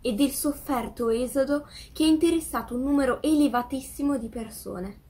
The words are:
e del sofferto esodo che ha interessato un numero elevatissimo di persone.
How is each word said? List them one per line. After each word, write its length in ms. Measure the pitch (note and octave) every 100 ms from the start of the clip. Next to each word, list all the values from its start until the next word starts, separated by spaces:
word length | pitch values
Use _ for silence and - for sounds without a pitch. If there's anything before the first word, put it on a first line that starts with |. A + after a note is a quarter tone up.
e 140 | B3+
del 160 | G#3 C#4
sofferto 760 | - D4 C#4+ - C4 - - A#3
esodo 580 | A3+ B3 C#4 C4+ C#4+ D4 - -
che 120 | -
ha 40 | D#4
interessato 640 | D#4 E4+ E4 - B3 A3
un 80 | A#3+
numero 400 | C4+ C#4+ C4+ -
elevatissimo 960 | D4 D#4 C#4+ A#3+ A#3+ C4+ C4+ - C#4+ C#4
di 100 | A3+
persone. 720 | A#3 A3 - G3 G3 G3 G#3 -